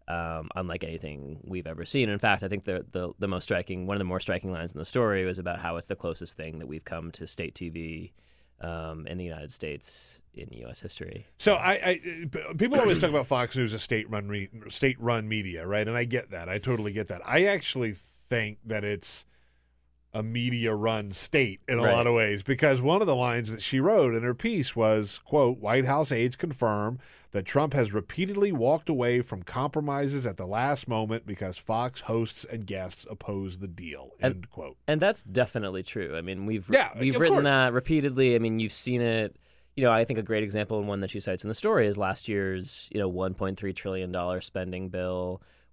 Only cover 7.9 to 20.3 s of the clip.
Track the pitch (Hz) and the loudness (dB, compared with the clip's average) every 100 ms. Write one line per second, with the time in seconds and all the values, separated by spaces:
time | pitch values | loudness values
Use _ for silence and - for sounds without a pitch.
7.9 | 80 92 _ _ _ _ - 85 82 80 | -10 -12 _ _ _ _ -14 -10 -8 -8
8.9 | 80 78 90 87 78 73 - 78 71 - | -10 -10 -8 -8 -10 -12 -10 -8 -8 -10
9.9 | - - - _ - - 58 58 - - | -14 -14 -16 _ -16 -16 -14 -14 -12 -12
10.9 | - 87 - - - - 196 180 196 185 | -12 -12 -12 -14 -2 2 4 2 2 2
11.9 | 170 170 165 165 160 151 160 233 277 220 | 0 -4 -10 -8 -8 -6 0 2 6 6
12.9 | 175 160 147 123 127 123 131 117 107 - | 6 4 2 2 2 2 0 0 -2 -2
13.9 | 113 107 107 101 104 98 117 104 - 135 | -2 -2 -4 -4 -4 -6 -10 -12 0 0
14.9 | 123 117 117 107 110 95 85 87 104 107 | 2 0 0 0 -2 -2 -4 -2 0 0
15.9 | 120 120 120 - 90 85 101 123 120 104 | 0 0 -2 -2 -8 -6 -4 0 -2 -2
16.9 | 101 104 90 - 139 196 196 - 131 117 | -4 -6 -6 0 4 4 2 -2 -2 -2
17.9 | 98 - - - 120 107 107 113 107 101 | -4 -12 -20 -4 -2 -2 -6 -6 -2 -2
18.9 | 104 - - - _ _ _ _ _ _ | -4 -6 -12 -14 _ _ _ _ _ _
19.9 | _ _ 110 107 | _ _ -6 -4